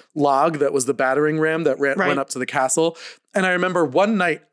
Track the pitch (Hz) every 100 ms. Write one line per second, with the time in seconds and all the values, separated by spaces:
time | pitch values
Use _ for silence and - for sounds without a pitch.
0 | - 147 143 135 143 151 139 139 127 127
1 | 131 135 151 156 156 160 151 135 139 139
2 | 185 139 135 127 127 139 131 - 165 165
3 | - - _ 202 185 180 185 180 151 156
4 | 208 208 175 151 _